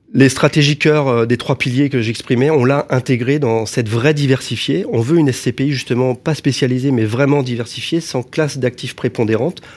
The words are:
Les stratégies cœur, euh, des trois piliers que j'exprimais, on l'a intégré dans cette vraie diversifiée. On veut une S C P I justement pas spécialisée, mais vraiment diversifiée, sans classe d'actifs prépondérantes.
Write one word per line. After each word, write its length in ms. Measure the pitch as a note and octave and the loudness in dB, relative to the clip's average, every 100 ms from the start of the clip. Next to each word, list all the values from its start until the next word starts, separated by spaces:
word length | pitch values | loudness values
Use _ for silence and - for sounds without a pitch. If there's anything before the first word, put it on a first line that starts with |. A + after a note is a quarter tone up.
| _ | _
Les 140 | C#3+ C3 | 4 4
stratégies 500 | - D#3 D#3 C#3+ D3 | 4 2 4 2 2
cœur, 300 | D#3+ D3+ C#3 | 2 2 2
euh, 180 | A#2 A#2 | 2 2
des 100 | A#2+ | 0
trois 220 | - C3+ | 0 -2
piliers 320 | C3 B2 C#3+ | 0 0 0
que 100 | C3 | 0
j'exprimais, 480 | A2+ A#2 - A#2+ C#3 | -2 -4 -2 2 2
on 160 | D#3 | 4
l'a 220 | B2+ C#3+ D3 | 2 2 0
intégré 480 | C3 B2 B2+ A#2+ D3 | -2 0 0 0 0
dans 280 | C3+ A2+ A2 | 0 0 -2
cette 220 | - A2+ | -4 -2
vraie 260 | A2+ C3 | -2 -2
diversifiée. 720 | D3 C#3 C3 - A2+ - D3+ A#3+ | 0 2 0 0 -6 -2 -2 -2
On 100 | C3+ | -2
veut 180 | A#2 E3+ | 2 2
une 100 | D3+ | 2
S 120 | B2 | 0
C 120 | - | -4
P 140 | - C#3 | -2 -2
I 60 | |
justement 420 | C3+ - B2 B2+ | -2 -2 0 0
pas 200 | A#2+ - | -2 -4
spécialisée, 560 | D3+ C#3 B2+ B2+ B2+ C3+ | -2 -2 0 0 0 0
mais 140 | B2+ | 0
vraiment 380 | A2 A#2 C#3 C#3+ | 0 0 2 2
diversifiée, 580 | B2+ A#2+ A#2 - - E3 | 0 -4 -6 -10 -4 -4
sans 220 | D#3+ C3 | -2 -6
classe 340 | A#2 - D3+ C#3 | -4 -2 -2 -2
d'actifs 380 | B2 B2 - | -4 -4 -10
prépondérantes. 640 | - C3+ - A#2 G#2 C3 - - | -6 -4 -2 0 0 -2 -6 -14